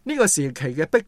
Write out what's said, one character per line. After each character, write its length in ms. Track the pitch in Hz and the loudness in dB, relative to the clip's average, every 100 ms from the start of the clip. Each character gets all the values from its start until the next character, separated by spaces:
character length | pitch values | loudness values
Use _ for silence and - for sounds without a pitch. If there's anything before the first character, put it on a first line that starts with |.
呢 120 | 254 294 | -6 2
個 100 | 208 | 2
時 260 | - 139 | 2 -2
期 120 | 123 135 | -4 -6
嘅 120 | 131 160 | -4 0
逼 180 | 233 | 0